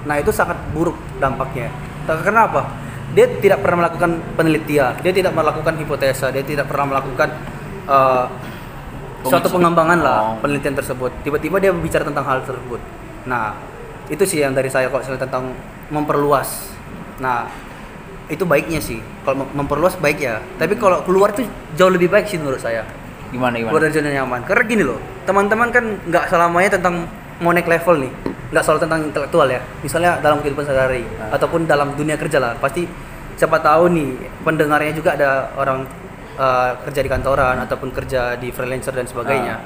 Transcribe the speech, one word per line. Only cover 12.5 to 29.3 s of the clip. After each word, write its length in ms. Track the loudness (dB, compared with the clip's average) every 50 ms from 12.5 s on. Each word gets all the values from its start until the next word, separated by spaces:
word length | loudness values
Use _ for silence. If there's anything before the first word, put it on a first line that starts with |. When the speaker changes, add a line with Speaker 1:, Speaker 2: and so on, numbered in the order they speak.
| -8 -8 -8 -8 -8 -8 -10 -12 -16 -16 -16 -16 -16 -12 -6
Speaker 1:
Nah, 280 | -4 -2 -2 -2 -4 -6 -8 -14 -14 -14 -14 -14 -14 -14 -14 -8
itu 160 | -8 0 0
sih 180 | 2 2 2 0
yang 120 | 0 2
dari 160 | 2 0 0 2
saya 200 | 2 0 0 2
kalau 120 | 0 -2
misalnya 200 | -2 -4 -4 -4
tentang 300 | -4 -4 -4 -4 -4 -6 -8 -10 -12 -14 -16 -16 -12 -6
memperluas. 800 | -4 -2 0 0 0 2 4 4 4 2 2 -2 -8 -8 -10 -12 -14 -14 -14 -14 -14 -14 -14 -14 -10 -6
Nah, 300 | -4 -2 -2 -2 -4 -6 -12 -14 -14 -14 -14 -16 -16 -16 -16 -16 -16 -16 -16 -16 -8
itu 180 | -8 -4 -2 2
baiknya 340 | 2 2 2 2 0 -4 -4
sih. 220 | -4 -4 -8 -8 -8 -12 -14 -6
Kalau 200 | -2 -2 -2 -2
mem-, 100 | -2 -4 -4
memperluas 400 | -4 -2 0 0 2 2 2 2
baik 240 | 2 0 0 0 0
ya. 180 | -2 -2 -2 -4 -6 -10 -4
Tapi 220 | -2 0 0 0
Speaker 2:
Hmm. 40 | 2
Speaker 1:
kalau 180 | 4 4 4 4
keluar 300 | 2 2 4 6 4 4
tuh 100 | 4 -2 -4 -4 -8 -12 -14 -10 2
jauh 140 | 4 6 6
lebih 180 | 6 6 4 6
baik 200 | 4 4 2 2
sih 80 | -4
menurut 240 | -4 -2 -4 -4 -4
saya. 240 | -4 -4 -4 -4 -6 -8 -12 -14 -14 -16 -14 -14 -12 -10
Speaker 2:
Gimana, 300 | -4 0 0 0 0 0
gimana? 140 | 0 2
Speaker 1:
Keluar 100 | 2 4
dari 120 | 4 4 2
zona 160 | 2 0 0
nyaman. 280 | 0 0 -2 -2 -4 -4
Karena 200 | -2 0 2 2 2
gini 180 | 2 2 2 2
loh, 120 | 2 -2 -4 -8 -12 -12 -6 -2
teman-teman 440 | 2 2 4 4 4 4 2 2 2
kan 160 | 2 2 2 2 -6 -4
nggak 260 | -4 0 2 2 2 4
selamanya 420 | 4 4 4 4 4 4 4 4
tentang 380 | 2 2 2 0 0 0 -6 -8 -10 -14 -16 -16 -10 0
mau 120 | 2 2
naik 160 | 4 4 4
level 320 | 2 2 2 4 4 4 4
nih. 140 | 2 -4 -6 -6 -6 -6 -6 -6 -10 0
Nggak 140 | 0 2
selalu 180 | 4 4 2 2
tentang 200 | 2 0 0 -2
intelektual 460 | -2 -2 -2 -4 -4 2